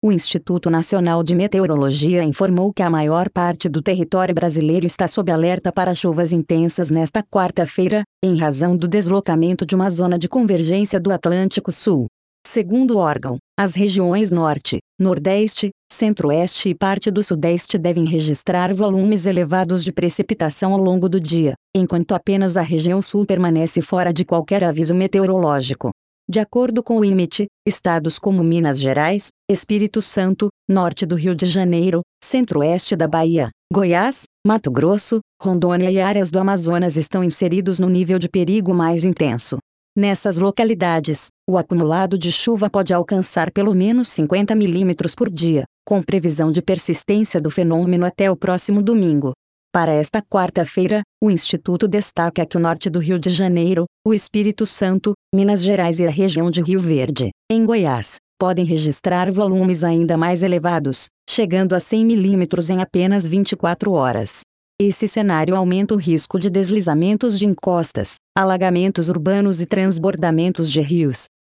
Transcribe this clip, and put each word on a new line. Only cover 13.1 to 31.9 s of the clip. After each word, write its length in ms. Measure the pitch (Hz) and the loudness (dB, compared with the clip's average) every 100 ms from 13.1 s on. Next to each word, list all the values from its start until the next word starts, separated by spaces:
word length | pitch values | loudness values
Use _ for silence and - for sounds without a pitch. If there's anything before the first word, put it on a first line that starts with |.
| 143 135 127 _ - | 0 -4 -8 _ -4
as 160 | 196 | -2
regiões 560 | 170 202 190 180 190 214 | 0 0 2 2 2 0
Norte, 460 | 175 160 147 - - - _ | 2 0 -2 -4 -8 -8 _
Nordeste, 720 | 190 180 151 196 214 - 208 - _ | 0 0 0 0 0 -2 -6 -6 _
Centro-Oeste 800 | - 220 208 147 151 180 - 196 | -2 0 0 0 2 0 -2 -4
e 60 | |
parte 360 | 175 196 196 214 | -2 -2 0 -2
do 120 | 196 | -2
Sudeste 560 | 208 165 165 175 - 196 | -2 -2 0 -2 -2 -2
devem 260 | 165 175 | 0 0
registrar 680 | 160 165 156 147 - 180 180 | 0 0 0 -2 -2 -2 0
volumes 500 | 190 208 190 196 214 | 0 0 2 2 2
elevados 580 | 175 180 165 185 175 180 | 0 0 0 0 0 -2
de 80 | 170 | -2
precipitação 840 | - 175 - 202 - 156 - 190 | -2 -2 -2 -4 -2 -2 -2 0
ao 40 | 196 | 2
longo 300 | 190 185 180 | 2 2 2
do 100 | 185 | 0
dia, 360 | 156 165 156 - _ | 0 0 0 -2 _
enquanto 400 | 190 180 170 170 | -2 0 0 0
apenas 440 | 180 - 196 190 175 | -2 0 0 2 0
a 20 | |
região 400 | 160 165 165 185 | 0 0 0 0
Sul 240 | 196 202 | 0 -2
permanece 560 | 202 185 180 160 165 - | 0 2 2 2 0 -2
fora 320 | 156 185 180 | -2 0 0
de 120 | 165 | -2
qualquer 380 | 185 170 156 202 | 0 0 0 0
aviso 320 | 180 151 160 | 0 0 0
meteorológico. 960 | 180 190 196 190 185 165 143 127 135 123 - _ _ - | 0 2 2 2 2 2 0 -2 -4 -6 -8 _ _ -4
De 100 | 202 | -2
acordo 420 | 208 240 254 233 | 0 0 0 -2
com 160 | 240 233 | 0 2
o 60 | |
imet, 420 | 208 190 170 - 208 _ - | 2 2 0 -2 -6 _ -6
estados 520 | - 185 165 156 - | -4 -2 0 -2 -4
como 240 | - 190 | 0 2
Minas 380 | 165 170 160 135 | 2 2 0 0
Gerais, 480 | 135 135 156 202 - _ _ | 0 0 0 -2 -6 _ _
Espírito 540 | 196 - 208 208 220 | -4 0 0 0 -2
Santo, 460 | 208 - 185 190 208 - - | -2 -2 0 0 -2 -4 0
norte 380 | 190 175 - 175 | 2 2 -2 -4
do 80 | |
Rio 200 | 170 165 | -2 0
de 120 | 170 180 | 0 0
Janeiro, 560 | 175 180 170 180 | 2 2 2 2